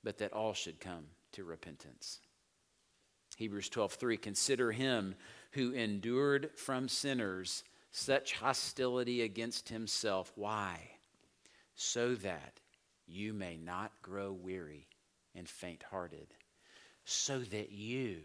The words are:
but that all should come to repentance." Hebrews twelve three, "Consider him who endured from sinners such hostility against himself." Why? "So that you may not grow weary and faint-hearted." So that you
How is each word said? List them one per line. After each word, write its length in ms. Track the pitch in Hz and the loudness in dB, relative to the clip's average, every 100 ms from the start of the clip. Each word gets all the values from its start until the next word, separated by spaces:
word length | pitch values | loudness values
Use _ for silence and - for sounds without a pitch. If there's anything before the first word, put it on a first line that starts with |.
but 160 | 110 98 | -6 -2
that 120 | 104 | -2
all 220 | 107 110 | 2 0
should 260 | 98 87 80 | 0 -6 -8
come 280 | 92 85 76 87 _ | -8 -10 -12 -20 _
to 120 | - | -10
repentance." 760 | 87 80 90 73 - 58 - - _ _ _ _ _ _ _ _ _ _ _ - | -8 -8 -10 -12 -16 -12 -10 -12 _ _ _ _ _ _ _ _ _ _ _ -4
Hebrews 320 | 110 101 98 | -2 -2 0
twelve 240 | 120 101 | 2 2
three, 240 | - 123 107 | 4 2 2
"Consider 540 | 107 98 - 127 120 | 2 2 4 6 4
him 440 | 110 135 120 95 95 - - - | 4 4 4 2 -4 -14 -18 -8
who 180 | 139 123 | 0 2
endured 800 | 127 113 101 110 123 143 139 151 - | 2 0 0 2 4 6 4 2 -6
from 320 | - 131 131 | -2 0 2
sinners 760 | - 143 127 104 92 90 - - - _ | 2 2 2 2 0 -2 -4 -6 -20 _
such 440 | - - 139 135 | -4 4 4 4
hostility 920 | - 127 131 - - 127 123 120 120 | 0 2 2 0 2 2 4 2 2
against 460 | 113 101 117 117 - | 2 0 -2 -4 -4
himself." 600 | 113 110 - 110 95 92 - | -4 -2 0 2 2 0 -4
Why? 640 | 101 107 98 85 80 - _ _ _ _ - - _ | 0 0 0 -4 -12 -20 _ _ _ _ -20 -20 _
"So 400 | - - 120 120 | -4 0 2 4
that 460 | 123 98 82 67 - _ _ _ _ - | 2 0 -4 -8 -18 _ _ _ _ -12
you 260 | 87 107 | -6 -4
may 240 | 107 90 82 | -2 -4 -6
not 460 | 85 90 107 - | -6 -4 -4 -8
grow 280 | 92 98 98 | -8 -4 -4
weary 560 | 95 92 92 78 76 73 - _ _ _ | -4 -6 -6 -6 -14 -18 -20 _ _ _
and 160 | - 85 | -14 -12
faint-hearted." 840 | - 90 82 - 95 87 76 76 - - _ - - - - - | -10 -10 -10 -8 -6 -6 -10 -16 -20 -20 _ -20 -20 -20 -18 -4
So 300 | - - 135 | 0 2 0
that 320 | 113 104 104 | -2 -4 -4
you 500 | 101 107 127 123 85 | -6 -2 0 0 -4